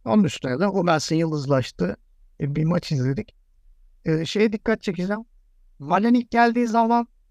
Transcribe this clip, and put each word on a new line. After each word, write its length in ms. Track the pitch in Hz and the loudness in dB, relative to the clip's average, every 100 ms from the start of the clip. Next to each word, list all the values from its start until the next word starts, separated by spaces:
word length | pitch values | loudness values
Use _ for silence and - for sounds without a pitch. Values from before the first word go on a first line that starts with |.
| - | 0
Onun 180 | 214 | 2
üstüne 360 | 160 - 131 127 | 2 0 -4 -2
de 60 | 202 | 0
Hummels'in 500 | 190 175 156 - 160 | 0 0 0 0 0
yıldızlaştığı, 800 | 165 151 135 135 - - 180 - _ _ - - | 0 -2 0 0 -2 -4 -6 -6 _ _ -20 -8
e, 140 | 139 147 | -4 -2
bir 80 | |
maç 280 | 160 175 - | 0 0 -2
izledik. 440 | 143 127 139 - _ _ _ _ - _ _ - | -2 -2 -4 -8 _ _ _ _ -20 _ _ -2
E, 200 | 160 160 | -2 0
şeye 280 | - 220 | 0 0
dikkat 280 | 208 - 220 | 0 -2 -4
çekeceğim. 440 | - 170 180 214 233 _ _ _ _ - | -4 -4 -4 -6 -8 _ _ _ _ -12
Malen 340 | 139 180 226 | -2 0 4
ilk 180 | 247 240 | 2 2
geldiği 360 | 233 233 233 233 | 2 2 2 0
zaman 400 | 226 226 240 233 _ _ | 0 2 0 -2 _ _